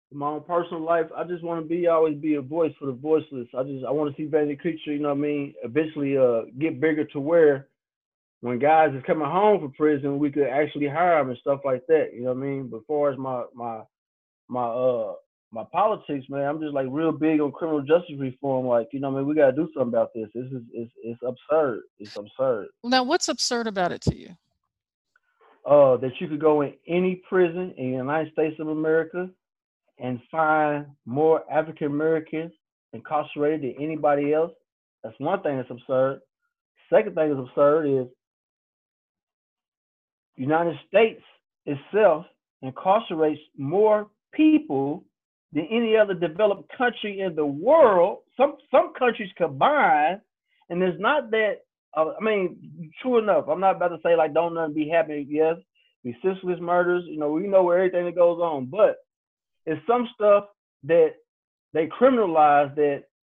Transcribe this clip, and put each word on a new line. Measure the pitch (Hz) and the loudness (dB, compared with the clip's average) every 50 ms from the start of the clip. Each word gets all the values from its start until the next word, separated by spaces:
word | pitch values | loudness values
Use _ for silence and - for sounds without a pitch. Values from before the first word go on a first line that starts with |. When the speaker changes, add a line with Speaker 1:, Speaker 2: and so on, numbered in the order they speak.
| _ _ | _ _
Speaker 1:
In | 143 143 | -12 -8
my | 143 147 | -6 -6
own | 151 147 143 | -6 -8 -6
personal | - 170 175 170 - 175 160 160 | -4 -2 -2 -2 -4 -6 -6 -2
life, | 165 170 165 160 160 - | 0 0 0 0 -2 -6
I | - 165 | -10 -8
just | 170 180 165 170 | -8 -8 -8 -6
wanna | 170 170 165 156 | -6 -6 -6 -4
be, | 156 165 180 175 | -4 -4 0 2
always | 170 165 160 160 156 151 143 | 2 4 4 4 2 0 -2
be | 156 156 151 | -2 -2 -2
a | 143 | -2
voice | 131 127 151 170 165 147 - | -4 -4 -2 -2 -2 -2 -4
for | - 143 | -6 -8
the | 139 | -8
voiceless. | 127 120 147 156 156 156 - - 143 127 117 120 - | -8 -6 -2 0 0 0 0 -4 -10 -12 -12 -8 -6
I | 123 135 | -6 -6
just, | 143 139 131 127 | -6 -8 -8 -6
I | 117 | -4
wanna | 139 156 151 147 143 | -4 -2 -2 -4 -6
see | 160 156 | -8 -4
Vanity | 143 156 151 151 147 147 | -2 0 0 0 -2 -4
Creature, | 143 - 175 160 160 - 151 147 | -4 -6 -6 -6 -6 -8 -8 -6
you | 143 | -4
know | 147 147 | -2 -2
what | 143 | -2
I | 139 | -2
mean, | 147 147 147 143 143 139 - - 123 | -2 -2 -4 -4 -6 -8 -10 -12 -12
eventually, | 120 117 151 160 156 - 151 143 139 139 | -4 -2 -2 -2 -2 -4 -4 -2 0 2
uh, | 135 131 123 117 113 110 - - 131 | 4 4 4 4 0 -2 -6 -6 -4
get | 156 160 139 123 | -4 -4 -2 0
bigger | 156 160 160 156 143 | 0 0 0 0 -2
to | - - 147 | -4 -6 -6
where | 135 151 170 170 160 147 139 135 139 _ _ _ _ _ _ _ _ _ _ _ _ _ _ _ | -2 2 4 6 6 6 6 4 -2 _ _ _ _ _ _ _ _ _ _ _ _ _ _ _
when | 120 120 123 117 | -6 -6 -2 0
guys | 135 147 160 160 160 151 135 | 2 4 6 6 4 2 0
is | 131 131 | -4 -4
coming | - 165 156 151 | -4 -2 -2 -2
home | 139 165 185 208 214 208 175 | -2 0 2 4 4 4 2
from | 156 131 | 0 -6
prison, | 135 - 151 151 151 135 143 143 139 143 | -4 0 0 2 2 0 -2 -4 -2 -2
we | 147 143 | -2 -2
could | 143 151 139 | 0 -2 -2
actually | 123 131 147 156 147 - 147 147 | 0 0 -2 -2 -2 -4 -6 -6
hire | 139 135 160 180 180 170 | -4 -2 0 2 2 4
'em | 151 135 131 | 2 2 -2
and | 120 - | -6 -6
stuff | - 143 143 143 - | -4 -4 -4 -2 -2
like | 135 131 123 - | -2 -4 -2 2
that, | - 160 151 127 - - | 2 2 2 2 -2 -6
you | 113 123 | -6 -6
know | 127 123 | -4 -4
what | |
I | 127 | -4
mean? | 139 139 139 135 135 | -6 -6 -6 -6 -8
But | 117 113 110 - | -10 -14 -14 -8
far | - 151 147 147 143 | -6 -2 -2 0 -2
as | 131 | -2
my, | 131 131 131 127 123 110 - - | -4 -6 -8 -6 -8 -8 -10 -12
my, | 120 120 117 113 110 98 - _ _ _ _ _ _ _ _ _ _ _ - | -12 -10 -10 -10 -12 -14 -20 _ _ _ _ _ _ _ _ _ _ _ -8
my, | 123 123 120 | -6 -4 -4
uh, | 120 113 127 127 127 123 117 110 98 87 - - _ _ _ _ _ | -4 -2 0 0 0 0 0 -4 -6 -10 -14 -18 _ _ _ _ _
my | 110 113 104 - | -12 -12 -12 -6
politics, | - 175 202 220 208 - - - 147 139 131 - | -2 0 0 0 0 -4 -6 -8 -8 -8 -8 -8
man, | 139 143 139 | -6 -4 -4
I'm | 139 151 160 | -4 -4 -4
just, | 156 151 143 | -6 -6 -4
like, | 139 135 131 | -4 -4 -4
real | 131 151 165 160 147 | -4 -2 -2 -2 0
big | 139 156 160 160 151 | 0 0 2 2 2
on | 151 139 135 | 0 -2 -4
criminal | - 175 160 156 147 | -6 -4 -4 -2 -2
justice | 135 135 160 175 180 - 143 139 | 2 2 2 2 2 -2 -8 -8
reform. | 139 131 127 _ 139 139 131 127 127 | -8 -8 -8 _ -4 -4 -2 -2 0
Like, | 127 120 117 113 - | 0 0 0 0 -2
you | - 135 | -6 -6
know | 139 139 | -6 -4
what | 135 | -4
I | 135 | -2
mean? | 139 143 | -2 0
We | 151 | 2
gotta | 156 147 131 127 | 4 4 4 4
do | 147 170 165 - | 2 -2 -4 -4
something | 143 127 | -4 -2
about | 120 117 117 113 - - | 0 0 0 0 -2 -4
this. | 117 110 104 - | -8 -10 -10 -10
This | 117 127 131 | -12 -10 -10
is, | 135 127 117 117 - | -10 -12 -12 -12 -12
it's, | 113 117 120 _ | -12 -12 -12 _
it's | - 110 113 117 120 123 | -14 -12 -12 -12 -10 -10
absurd. | 127 120 - _ - 151 160 151 131 110 92 - _ _ - | -10 -10 -10 _ -2 0 0 0 0 -4 -6 -10 _ _ -20
It's | 104 104 - | -20 -16 -14
absurd. | 104 104 104 - - 131 135 120 104 90 - - _ - | -14 -16 -12 -6 -4 -2 -2 -2 -4 -6 -12 -16 _ -4
Speaker 2:
Now, | 240 254 262 254 | 0 0 0 2
what's | 247 330 370 - - | 0 -2 -2 -2 -4
absurd | 285 - - - 247 233 226 | -4 -4 -4 -4 -4 -4 -4
about | 226 196 190 180 170 | -4 -4 -2 -2 -2
it | - - - | -4 -4 -4
to | - - | -4 -4
you? | - - - 175 - _ _ _ _ _ _ _ _ _ _ _ _ _ _ _ _ _ _ _ _ _ _ _ _ - | -4 -10 -20 -20 -20 _ _ _ _ _ _ _ _ _ _ _ _ _ _ _ _ _ _ _ _ _ _ _ _ 2
Speaker 1:
Uh, | - 143 147 143 131 127 | 6 6 8 8 8 6
that | 117 131 131 120 - | 4 0 -4 -6 -6
you | 185 | -8
could | 151 156 143 | -8 -4 0
go | 160 156 151 147 | 2 2 4 2
in | 143 139 - - _ | 0 -2 -6 -12 _
any | 165 170 180 185 185 185 180 - | -4 -2 0 0 0 -2 -4 -6
prison | - 196 185 180 170 165 180 185 185 - | -2 2 2 2 2 0 -4 -8 -8 -8
in | - 131 127 | -6 -6 -4
the | 127 | -4
United | 131 127 135 151 160 156 156 - | -4 -4 -4 -4 -4 -4 -4 -2
States | 165 156 156 156 165 | -2 -2 -2 -4 -6
of | 156 | -6
America | 156 156 156 156 160 160 160 160 160 - 180 185 185 185 _ _ _ _ _ _ _ _ _ _ _ _ - | -6 -4 -2 0 2 2 0 0 -2 -6 -8 -8 -10 -12 _ _ _ _ _ _ _ _ _ _ _ _ -10
and | 127 127 127 117 - _ | -8 -8 -8 -8 -10 _
find | - 160 160 151 156 156 151 147 147 147 147 143 - _ _ | -2 0 2 2 2 2 2 0 -2 -4 -6 -12 -18 _ _
more | 113 123 143 156 160 160 147 - - | -6 -2 2 4 4 4 2 0 -2
African | 135 151 156 160 156 - 160 | -2 -2 -2 -2 -6 -6 -6
Americans | 143 143 147 156 160 160 160 156 - - 156 165 170 - _ _ _ _ _ _ _ | -4 -2 -2 0 0 0 -2 -2 -6 -8 -8 -8 -10 -14 _ _ _ _ _ _ _
incarcerated | - 113 - - 156 147 147 123 - 151 147 151 160 151 | -18 -18 -10 -6 -6 -6 -6 -6 -4 -2 0 0 0 -2
than | 139 123 120 135 | -4 -8 -8 -8
anybody | 147 160 160 147 151 147 147 143 143 147 151 | -8 -8 -4 -2 0 0 2 2 2 0 0
else. | 156 165 175 - _ _ _ _ _ _ _ _ _ - | 0 0 -2 -6 _ _ _ _ _ _ _ _ _ -18
That's | 113 - - | -16 -12 -8
one | 135 160 196 196 196 | -4 -4 -4 -2 -2
thing | 151 139 | -4 -4
that's | 131 120 - | -6 -8 -10
absurd. | 127 117 - - 135 127 131 135 139 135 - _ _ _ _ _ _ _ _ _ _ _ _ _ | -14 -16 -8 -2 0 0 0 0 -2 -6 -14 _ _ _ _ _ _ _ _ _ _ _ _ _
Second | - - 214 202 - | 2 2 2 2 0
thing | 165 156 151 | -2 0 0
that's | 143 135 127 | -2 -4 -6
absurd | 127 - 156 143 143 147 165 156 | -4 0 4 4 4 4 4 2
is | 143 139 131 127 123 - _ _ _ _ _ _ _ _ _ _ _ _ _ _ _ _ _ _ _ _ _ _ _ _ _ _ _ _ _ _ _ _ _ _ _ _ _ _ _ _ _ _ _ _ | 2 0 0 -2 -4 -10 _ _ _ _ _ _ _ _ _ _ _ _ _ _ _ _ _ _ _ _ _ _ _ _ _ _ _ _ _ _ _ _ _ _ _ _ _ _ _ _ _ _ _ _
United | - 127 139 156 165 170 170 151 139 - | -8 -2 0 0 0 0 -2 -4 -6 -8
States | _ - 202 226 220 - - - _ _ _ _ _ _ _ _ | _ 2 4 4 4 0 -6 -18 _ _ _ _ _ _ _ _
itself | 156 143 139 - - - 208 220 180 156 160 180 - _ _ _ _ _ _ 135 | -8 -8 -8 -8 -4 2 4 4 4 4 2 -2 -10 _ _ _ _ _ _ -12
incarcerates | 131 131 - - 190 196 226 226 - 185 156 156 151 151 147 - _ _ | -12 -10 -4 0 2 2 2 0 -4 -2 0 0 0 0 -4 -10 _ _
more | - 135 139 170 202 214 214 214 208 208 208 _ _ _ _ - | -8 -6 -2 2 2 4 4 4 2 0 -6 _ _ _ _ 0
people | - 311 311 311 294 - - 143 135 139 143 156 185 - _ _ _ _ _ _ _ _ _ | 2 4 4 4 4 2 -2 -2 -2 -2 -2 -4 -8 -12 _ _ _ _ _ _ _ _ _
than | 156 147 165 - | -6 -6 -4 -2
any | 226 240 233 220 214 | -2 -2 2 4 4
other | 220 208 202 185 | 4 4 2 0
developed | 165 175 160 160 185 214 202 196 175 147 - - | -2 -4 -4 0 0 0 2 0 -2 -8 -12 -4
country | - 254 240 226 - - 208 196 196 | -2 -2 -2 -2 -4 -8 -8 -6 -6
in | 190 185 160 | -6 -4 -2
the | 156 151 | -2 -2
world. | 143 139 147 180 247 311 330 294 226 196 175 170 202 - - - _ _ | -2 -4 -2 2 4 6 8 8 8 6 6 4 2 0 -4 -12 _ _
Some, | - 269 285 - - _ _ | 0 0 0 0 -4 _ _
some | 254 294 359 349 - | 2 2 2 0 -2
countries | - 254 240 233 - 208 180 - | -2 -2 -2 -2 -2 -8 -12 -4
combined, | - 170 - 135 135 180 254 302 285 220 180 156 147 151 160 185 214 - _ _ _ _ _ _ _ _ - | -4 -4 -4 0 0 0 2 4 4 4 4 4 4 2 2 0 -4 -8 _ _ _ _ _ _ _ _ -6
and | 170 180 | -2 0
it's | 185 185 165 160 | 0 0 0 0
not | 196 233 294 302 240 220 | 0 0 0 0 -2 -2
that, | 220 220 214 202 175 - _ _ _ _ _ _ - | -2 0 0 0 -2 -6 _ _ _ _ _ _ -2
uh, | 151 160 156 147 156 | -2 -2 -2 -2 -4
I | 202 | -2
mean, | 220 214 202 185 170 - - - - 147 165 165 156 - - | -2 0 0 -2 -4 -6 -10 -20 -20 -18 -18 -18 -18 -16 -8
true | - 254 247 226 | -4 0 0 2
enough, | 214 208 180 147 - | 2 2 2 2 0
I'm | 139 156 180 | -2 -2 0
not | 190 190 185 | 2 0 2
about | 170 175 175 | 0 -2 -4
to | 170 156 - | -4 -2 0
say, | 170 170 | 2 2
like, | 165 160 151 147 | 2 2 2 0
don't | 160 170 170 165 | 0 -2 0 -2
nothing | 165 160 151 151 | -4 -4 -4 -4
be | 156 151 151 | -4 -2 0
happening. | 170 165 160 151 151 147 143 135 | 0 0 0 0 -4 -8 -8 -4
Yes, | 147 151 160 160 170 170 - _ _ _ _ _ _ _ - | 0 0 2 0 0 -2 -8 _ _ _ _ _ _ _ -12
be | 123 117 - - | -12 -10 -4 -4
senseless | 190 190 190 - 180 175 165 | -4 -4 -2 -4 -6 -6 -4
murders, | 175 170 175 175 175 180 175 180 175 | -2 0 2 2 2 2 0 -2 -4
you | 156 156 151 | -6 -6 -4
know, | 151 147 | -2 -2
we | 151 160 196 | -2 -2 0
know | 202 196 190 180 | 2 4 4 6
where | 175 175 | 6 4
everything | 185 190 180 180 175 175 | 4 2 2 0 -2 -2
that | 175 170 | -2 2
goes | 175 175 170 170 170 | 4 4 4 4 2
on, | 175 165 151 135 127 | -2 -2 -2 -4 -6
but | 127 156 208 208 151 - - _ _ _ _ _ _ _ _ _ _ _ _ _ | -4 2 4 4 4 4 -2 _ _ _ _ _ _ _ _ _ _ _ _ _
it's | 160 156 147 - | -6 -6 -4 -2
some | - 233 247 240 233 - | 0 0 0 0 -4 -4
stuff | - 208 208 202 202 202 - _ _ _ _ _ _ - | 2 4 6 6 4 4 -2 _ _ _ _ _ _ -2
that | 139 170 170 160 156 - - _ _ _ _ _ _ _ _ _ _ | 2 4 6 6 4 2 -4 _ _ _ _ _ _ _ _ _ _
they | - 156 160 | -4 -4 -4
criminalize | - - - 240 269 254 233 208 175 160 156 151 147 147 143 147 135 139 | -4 0 2 4 4 4 4 2 2 4 4 6 6 6 4 4 2 0
that | 151 147 143 143 139 - _ _ _ _ | 0 0 0 0 -2 -8 _ _ _ _